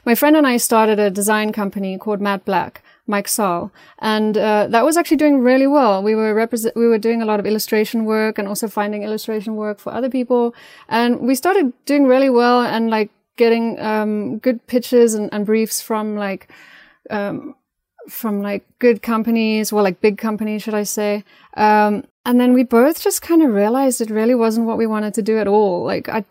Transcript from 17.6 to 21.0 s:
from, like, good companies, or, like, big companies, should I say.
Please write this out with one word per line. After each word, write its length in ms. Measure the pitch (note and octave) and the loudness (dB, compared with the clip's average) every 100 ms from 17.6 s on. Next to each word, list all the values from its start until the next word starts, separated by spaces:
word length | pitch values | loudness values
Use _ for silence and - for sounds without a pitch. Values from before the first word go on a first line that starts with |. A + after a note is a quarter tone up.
| _ _ _ - A#4 | _ _ _ -20 -20
from, 320 | - A3+ G3+ | -10 -6 -6
like, 240 | G3+ G3+ - - | -6 -8 -12 0
good 240 | B3 A3 | 0 0
companies, 680 | - A3+ A3 A3+ A3 G#3+ G#3+ | -2 -2 0 0 0 -2 -2
or, 120 | G#3 | 0
like, 180 | G3 F3+ | 0 2
big 160 | G#3+ G3+ | -2 0
companies, 460 | A3 G#3 G#3+ G#3+ | -6 -6 -6 -6
should 100 | A3 | -6
I 80 | G#3+ | -6
say. 420 | G3+ - | -4 -4